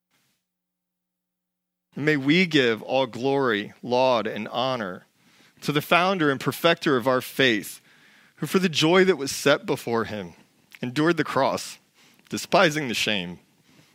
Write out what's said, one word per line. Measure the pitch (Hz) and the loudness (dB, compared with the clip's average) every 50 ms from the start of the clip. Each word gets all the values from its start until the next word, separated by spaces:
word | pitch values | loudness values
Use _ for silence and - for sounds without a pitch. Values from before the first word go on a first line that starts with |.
| _ _ _ _ _ _ _ _ _ _ _ _ _ _ _ _ _ _ _ _ _ _ _ _ _ _ _ _ _ _ _ _ _ _ _ _ _ _ _ | _ _ _ _ _ _ _ _ _ _ _ _ _ _ _ _ _ _ _ _ _ _ _ _ _ _ _ _ _ _ _ _ _ _ _ _ _ _ _
And | - 139 | -4 0
may | 151 156 | 0 0
we | 143 131 139 151 180 190 | 2 2 4 4 4 4
give | 170 151 147 127 120 113 104 | 4 4 2 4 4 2 0
all | - - 113 131 135 | -4 -2 -2 -2 -2
glory, | 120 104 113 123 135 139 139 135 123 110 101 104 117 - _ - | -2 -4 -4 -2 -2 0 0 0 0 0 -2 -4 -6 -14 _ -6
laud, | 123 123 123 131 131 123 113 101 | -2 0 2 4 4 2 2 0
and | 110 127 107 107 - | -4 -6 -8 -10 -8
honor | - 120 123 131 131 123 110 92 90 - - _ _ _ _ _ _ _ _ _ _ _ - | -4 -4 -2 -2 -2 -4 -6 -8 -8 -12 -18 _ _ _ _ _ _ _ _ _ _ _ -8
to | - 143 | -4 -4
the | 147 139 | -4 0
founder | - 180 170 175 190 202 185 156 143 | 2 2 2 2 2 0 2 0 0
and | 139 127 | 0 0
perfecter | - 147 123 - - 165 170 - - 170 139 | -4 -6 -6 0 2 2 2 2 0 0 0
of | 123 110 135 | 2 2 2
our | 127 127 | 0 0
faith, | - - - - 135 127 113 104 82 - - - _ _ _ _ _ _ _ _ _ _ _ | -2 -4 0 2 2 4 4 0 -2 -8 -14 -18 _ _ _ _ _ _ _ _ _ _ _
who | _ - | _ -10
for | 147 - 196 | -2 -2 0
the | 180 190 | 0 0
joy | 151 127 151 160 175 190 185 | 0 0 2 4 4 4 4
that | 185 185 | 4 2
was | 135 139 139 - | 0 -2 -6 -6
set | - - 139 147 - - | 0 2 2 2 2 0
before | 202 151 127 - 127 117 113 110 | -6 -6 -6 -4 -4 -2 -2 -2
him | 101 107 104 95 85 82 _ _ _ _ _ _ _ _ - | -4 -6 -10 -10 -12 -14 _ _ _ _ _ _ _ _ -10
endured | - 123 123 151 151 165 175 | -10 -8 -4 -2 0 0 0
the | 156 143 | 0 -2
cross, | - - 139 135 113 87 92 - - - - _ _ _ _ _ _ _ _ _ _ | -2 0 0 0 0 0 -4 -6 -10 -14 -18 _ _ _ _ _ _ _ _ _ _
despising | - 110 - - - 170 196 165 147 151 147 123 | -10 -10 -6 0 4 4 4 4 2 0 -4 -4
the | 107 | -4
shame, | - - 113 107 98 90 87 87 - _ _ _ _ _ _ _ _ _ _ | -2 -2 -2 -2 -2 -4 -6 -10 -14 _ _ _ _ _ _ _ _ _ _